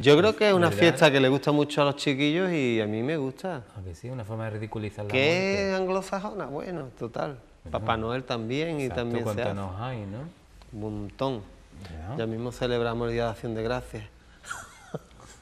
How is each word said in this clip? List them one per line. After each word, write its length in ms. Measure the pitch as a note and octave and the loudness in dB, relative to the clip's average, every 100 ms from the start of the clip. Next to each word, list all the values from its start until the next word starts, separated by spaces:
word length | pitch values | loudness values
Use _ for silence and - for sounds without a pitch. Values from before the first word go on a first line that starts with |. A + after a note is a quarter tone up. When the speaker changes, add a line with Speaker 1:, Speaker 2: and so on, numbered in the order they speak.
Speaker 1:
yo 160 | C#3 D3+ | 8 8
creo 200 | G#3 G#3+ | 8 4
que 100 | G#3+ | 4
es 60 | |
una 140 | F#3 E3+ | 6 4
Speaker 2:
¿verdad? 100 | G2+ | 6
Speaker 1:
fiesta 320 | E3+ C3+ D#3 | 6 8 6
que 80 | C#3 | 8
le 100 | C3 | 4
gusta 220 | C3+ D3+ | 4 2
mucho 320 | D3 D3 - | 2 2 2
a 40 | C#3+ | 2
los 100 | C#3 | 2
chiquillos 560 | D3 C3+ D3 D#3+ F#3+ | 0 2 2 2 0
y 280 | E3 B2+ A2+ | 2 2 2
a 60 | G#2+ | 0
mí 160 | A2 | -2
me 140 | B2 E3 | -2 -2
gusta. 480 | C3+ C3 F#3+ D3+ G2 G#2 | -4 -6 -8 -8 -10 -14
Speaker 2:
¿A 60 | |
que 100 | F#2 E2 | -12 -12
sí? 120 | A#2+ | -10
Una 160 | C3 | -10
forma 200 | G#2 A2+ | -8 -8
de 60 | A2+ | -6
ridiculizar 540 | G#2 G#2+ A2+ G#2+ - G#2 | -8 -8 -6 -8 -8 -2
la 40 | |
Speaker 1:
¿Qué 540 | B2 C#3+ F3 G3 G3 | 2 4 2 0 -2
Speaker 2:
muerte. 180 | G3 F#3+ | -2 -2
Speaker 1:
anglosajona? 640 | F#3 F#3+ F#3 G3 G#3 G#3 C3 | 0 -2 -4 -6 -6 -8 -8
Bueno, 380 | C#3 G3 E3+ C3 - | -8 -8 -8 -10 -10
total. 440 | A#2 C3 D#3 C3 - - | -8 -4 -6 -8 -16 -20
Speaker 2:
Bueno, 140 | E2 A2 | -2 0
Speaker 1:
Papá 160 | G#2+ A2+ | 2 0
Noel 260 | A2 B2+ | 0 -2
también 560 | C3 A#2+ A2 C3+ E3 D3+ | -2 -4 -2 -2 -2 -2
y 60 | |
Speaker 2:
exacto, 160 | B2+ B2 | -2 -2
Speaker 1:
también 160 | A#2 A#2 | -2 -2
se 40 | |
Speaker 2:
¿cuánto 180 | A#2 G#2 | -2 -2
Speaker 1:
hace. 120 | G#2 | -2
Speaker 2:
nos 260 | G2+ F#2+ F#2 | -4 -6 -6
hay, 260 | B2 B2 G2 | -6 -6 -8
no? 120 | G#2+ D#3+ - - - - | -10 -12 -16 -20 -20 -16
Speaker 1:
Un 80 | G#2+ G#2+ G#2+ | -10 -6 -6
montón. 420 | G2+ - C3+ A#2+ G2 - - - E2+ | -8 -4 -4 -4 -8 -20 -20 -18 -14
Speaker 2:
Ya. 280 | D#2+ F2 C#3+ | -12 -8 -4
Speaker 1:
Ya 80 | A2+ | -4
mismo 260 | A2+ A#2+ | -4 -6
celebramos 560 | - B2 A#2+ A#2 A#2 A#2+ | -4 -2 0 0 -2 -2
el 60 | |
Día 100 | A#2 | 0
de 60 | A#2 | -2
Acción 240 | A2 A#2+ A2 | -4 -6 -4
de 60 | |
Gracias. 400 | A2+ B2 B2 A2+ G#2+ - - - - - - - - - - - - - | -2 -4 -6 -12 -14 -18 -20 -20 -14 -14 -14 -20 -14 -14 -14 -20 -20 -20